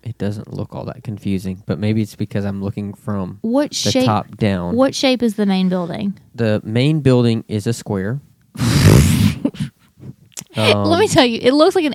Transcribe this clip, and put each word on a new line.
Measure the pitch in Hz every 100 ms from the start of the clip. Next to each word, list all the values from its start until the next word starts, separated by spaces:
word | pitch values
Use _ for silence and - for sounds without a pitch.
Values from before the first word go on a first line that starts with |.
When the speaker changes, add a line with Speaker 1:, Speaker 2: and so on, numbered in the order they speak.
Speaker 1:
It | 113 -
doesn't | 98 104 -
look | 98 -
all | - -
that | -
confusing, | - 101 98 95 95 95 -
but | 73
maybe | 107 110
it's | 104 -
because | 107 104 101
I'm | 98
looking | 98 104 101
from | 98 - 101 92 98
Speaker 2:
What | 226 254 294
Speaker 1:
the | -
Speaker 2:
shape, | 113 254 254
Speaker 1:
top | 208 - -
down. | 107 180 175
Speaker 2:
what | 233 269
shape | - 269 254
is | 233
the | 208 202
main | 190 185
building? | 185 175 - 202 196 _
Speaker 1:
The | - 113 107
main | - 113 139 160
building | 135 123 120 113 -
is | 104 117
a |
square. | 113 - 101 98 139
Speaker 2:
<laughs> | - _ _ - 120 - - 53 87 - - - - - 147 - _ _ 131 - _ - - -
Let | 220 104 101 339
me |
Speaker 1:
Um, | 427
Speaker 2:
tell | 330
you, | 254 226
it | 247
looks | 294 339 370
like |
an | 302